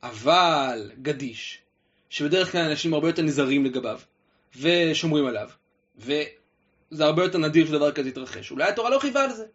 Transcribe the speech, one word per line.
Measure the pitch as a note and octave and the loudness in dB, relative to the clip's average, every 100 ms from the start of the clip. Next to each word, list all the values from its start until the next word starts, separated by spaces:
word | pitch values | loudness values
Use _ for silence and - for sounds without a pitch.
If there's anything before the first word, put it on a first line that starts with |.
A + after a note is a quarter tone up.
אבל | A#2+ A2 B2 F3 F3 D3+ C3+ A#2 G#2 A#2 | -14 -4 2 4 4 2 -2 -6 -10 -10
גדיש, | C3 C#3 C3+ A2+ - - _ _ _ _ _ | -6 -6 -6 -10 -14 -16 _ _ _ _ _
שבדרך | - D3 F3+ F3+ | -4 0 2 2
כלל | F3 | 0
אנשים | D#3+ D3 E3 | -2 0 0
הרבה | D#3 D#3+ | 0 0
יותר | E3 | 0
נזהרים | D#3 C#3 C3+ C#3 C3+ | 0 2 2 2 2
לגביו, | B2+ A#2 A2+ - _ _ _ _ B2+ | -2 -6 -10 -14 _ _ _ _ -4
ושומרים | D3 F3 E3 D#3 E3 D3+ C3+ | 0 2 2 0 0 2 0
עליו, | A2+ G#2+ - _ _ _ _ | -2 -8 -16 _ _ _ _
וזה | A2+ D3 D3 - _ _ _ _ _ D#3 D3+ | -4 -4 -4 -10 _ _ _ _ _ 0 2
הרבה | D#3 | 4
יותר | F3+ F#3 | 2 0
נדיר | D#3 D#3 D#3 | 4 4 4
שדבר | D3+ D3 | 2 2
כזה | C#3+ C3+ | 0 -6
יתרחש. | C3 B2+ - F#2+ | -6 -12 -12 -12
אולי | C3 E3+ | -2 -2
התורה | G#3+ A#3 | 0 0
לא | C4+ | 2
חייבה | C#4+ C4 | 2 0
על | C4+ | -2
זה. | A3+ G#3+ | -4 -14